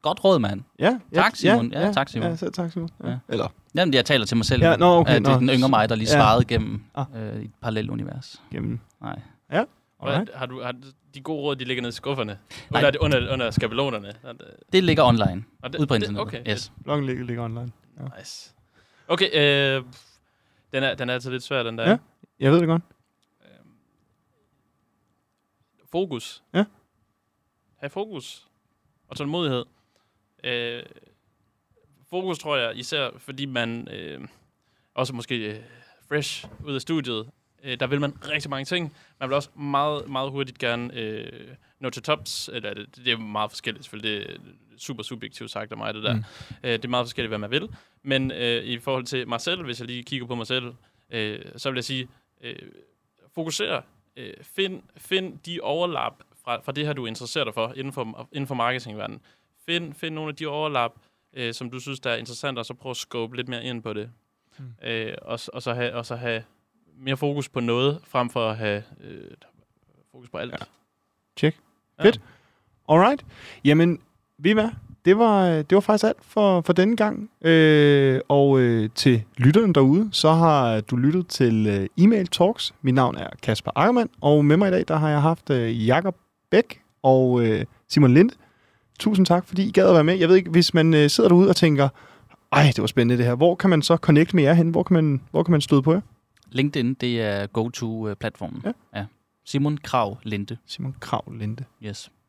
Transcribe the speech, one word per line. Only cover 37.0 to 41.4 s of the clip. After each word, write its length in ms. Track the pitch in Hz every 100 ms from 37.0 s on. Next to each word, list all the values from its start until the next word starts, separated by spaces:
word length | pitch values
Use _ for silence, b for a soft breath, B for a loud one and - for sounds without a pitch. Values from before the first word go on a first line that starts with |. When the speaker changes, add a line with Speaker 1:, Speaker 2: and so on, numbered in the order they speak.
| 127 113 113 _ _ _
Speaker 3:
øh, 160 | 139 123
der 80 | 131
vil 140 | 143
man 120 | 147 147 -
rigtig 180 | 151 147
mange 160 | 135 135
ting. 280 | 180 160 b b _
Man 100 | 131
vil 60 | 143
også 140 | 143 -
meget, 540 | 143 139 151 147 -
meget 220 | 135 135
hurtigt 260 | 135 135 -
gerne, 360 | 123 117 120
øh, 540 | 117 110 107 - -